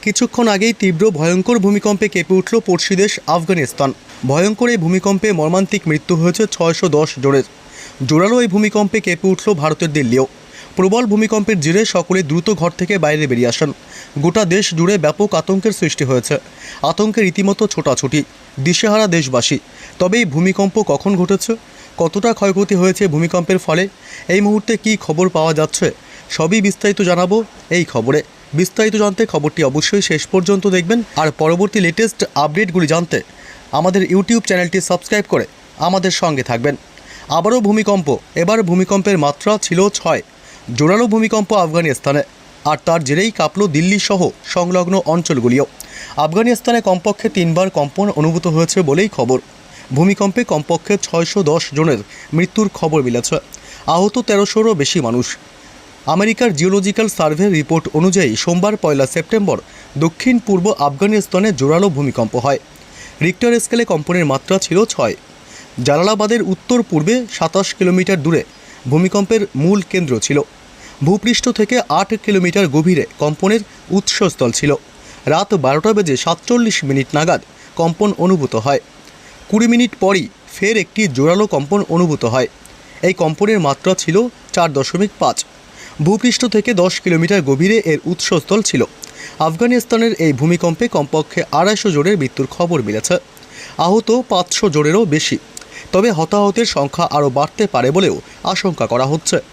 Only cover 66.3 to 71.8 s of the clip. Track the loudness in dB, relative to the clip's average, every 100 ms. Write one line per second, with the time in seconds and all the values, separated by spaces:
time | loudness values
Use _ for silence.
66.3 | 0 0 -4 0 0 0 0 0 -2 -2
67.3 | -4 -2 0 -2 -2 0 0 0 0 0
68.3 | -2 -2 -14 -20 -14 -2 0 2 0 0
69.3 | 0 0 -2 0 0 0 -4 -2 -2 0
70.3 | -2 -2 -10 -20 -20 -20 -4 0 0 0
71.3 | 0 0 0 0 0